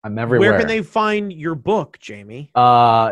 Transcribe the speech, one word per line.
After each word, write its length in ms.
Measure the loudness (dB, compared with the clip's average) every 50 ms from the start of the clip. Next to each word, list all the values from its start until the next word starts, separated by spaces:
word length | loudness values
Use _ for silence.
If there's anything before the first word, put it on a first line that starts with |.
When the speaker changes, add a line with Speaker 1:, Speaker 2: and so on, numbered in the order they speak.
| -10
Speaker 1:
I'm 120 | -10 -8
everywhere. 340 | -6 -2 0 2 2 4 4
Speaker 2:
Where 80 | 2 2
can 80 | 0 0
they 140 | -2 -6
find 500 | -6 -4 _ -2 -2 0 -2 -4 -6 -8
your 240 | -12 -10 -10 -10 -10
book, 420 | -6 -4 -4 -2 -2 -4 -8 -16 _
Jamie? 520 | -20 -20 -18 -18 -18 -18 -18 -18 -18 _ _
Speaker 1:
Uh, 560 | 2 4 4 4 4 4 4 4 2 2 0